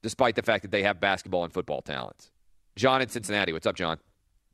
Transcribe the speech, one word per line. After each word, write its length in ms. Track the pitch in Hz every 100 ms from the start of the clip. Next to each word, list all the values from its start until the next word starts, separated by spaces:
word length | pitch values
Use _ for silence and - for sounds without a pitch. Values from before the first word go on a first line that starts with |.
despite 340 | 113 - 123 110
the 60 |
fact 220 | 117 107
that 80 | 98
they 120 | 101
have 160 | 98 90
basketball 440 | 98 95 - 90
and 100 | 85
football 280 | 90 80 71
talents. 500 | - 69 57 - - _ _ _ _ -
John 260 | 131 131
in 60 | 123
Cincinnati. 460 | 120 101 104 92
What's 140 | 80 110
up, 80 | 90
John? 240 | 87 80 _ _ _ _ _